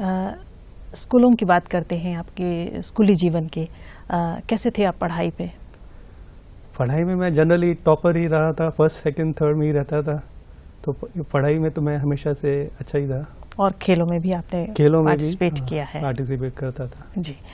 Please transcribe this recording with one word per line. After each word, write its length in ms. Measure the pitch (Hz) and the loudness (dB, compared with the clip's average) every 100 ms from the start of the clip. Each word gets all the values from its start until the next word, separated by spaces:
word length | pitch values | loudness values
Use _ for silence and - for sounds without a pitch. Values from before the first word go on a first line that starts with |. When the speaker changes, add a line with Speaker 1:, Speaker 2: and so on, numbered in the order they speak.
Speaker 1:
अ, 360 | 185 185 190 370 - - - - - | -4 -2 -4 -8 -16 -20 -20 -20 -14
स्कूलों 360 | - - 247 247 | -12 2 6 6
की 140 | 233 | 6
बात 240 | 190 175 - | 4 2 2
करते 280 | 180 165 170 | -4 -2 -4
हैं 200 | 180 170 | -4 -6
आपके 640 | - - 180 170 170 - | -8 -6 -4 -2 -4 -8
स्कूली 320 | - - 208 | -4 2 4
जीवन 320 | 180 175 165 160 | 6 4 0 -2
की, 180 | 160 165 - - - - | -6 -8 -10 -18 -16 -6
अ, 300 | 175 170 165 - | -2 -2 -4 -4
कैसे 220 | 226 240 | -2 0
थे 140 | 220 | 2
आप 100 | 196 - | 0 0
पढ़ाई 340 | 175 170 170 | -2 -2 -4
पे? 200 | - 175 - - - - - - - - - - - - - | -4 -8 -10 -20 -20 -20 -20 -20 -20 -20 -20 -20 -20 -12 -4
Speaker 2:
पढ़ाई 260 | 127 151 | -2 0
में 100 | 175 | 0
मैं 160 | 180 180 | 0 2
generally 540 | 151 160 175 175 165 | 4 4 4 4 2
टॉपर 320 | 160 156 170 170 | 4 4 4 2
ही 100 | 170 | 2
रहा 260 | 156 160 | 2 2
था, 180 | 156 160 | 0 0
फर्स्ट, 340 | - 156 - | 2 2 2
सेकंड, 300 | 156 143 160 | -4 -2 -2
थर्ड 220 | - 151 151 | 0 0 2
में 100 | 151 | 2
ही 60 | |
रहता 300 | 147 139 151 | 0 0 -2
था, 200 | 151 147 - - - - - - | -2 -4 -8 -16 -20 -20 -20 -10
तो 80 | - | -8
प-, 340 | 135 - 175 147 | -6 -8 -10 -2
पढ़ाई 260 | 143 143 156 | 0 2 2
में 120 | 156 | 0
तो 120 | 156 | -2
मैं 140 | 147 147 | -2 0
हमेशा 360 | 147 143 151 | -2 -2 -2
से 380 | 139 147 143 147 - | -2 -2 -2 -4 -10
अच्छा 180 | - 147 | -6 -4
ही 80 | 139 | -2
था। 200 | 131 151 - - - | -4 -8 -14 -12 -2
Speaker 1:
और 140 | 196 | 0
खेलों 340 | 185 - 175 170 | 0 2 2 2
में 140 | 175 | 0
भी 120 | 185 | -2
आपने 340 | 175 - 180 170 | -2 -4 -6 -2
Speaker 2:
खेलों 280 | - 147 | 4 6
में 100 | 160 | 6
भी, 20 | 156 | 4
Speaker 1:
पार्टिसिपेट 520 | 147 151 185 175 151 | 4 2 0 0 -2
Speaker 2:
हाँ, 100 | 127 | -4
Speaker 1:
किया 160 | 156 | -6
है? 180 | 139 151 | -6 -6
Speaker 2:
पार्टिसिपेट 500 | 147 123 131 135 131 | -4 -4 -4 -4 -6
करता 340 | - 135 127 123 | -6 -8 -8 -10
था। 200 | - - 196 | -12 -10 -6
Speaker 1:
जी। 180 | 165 135 - | -6 -8 -16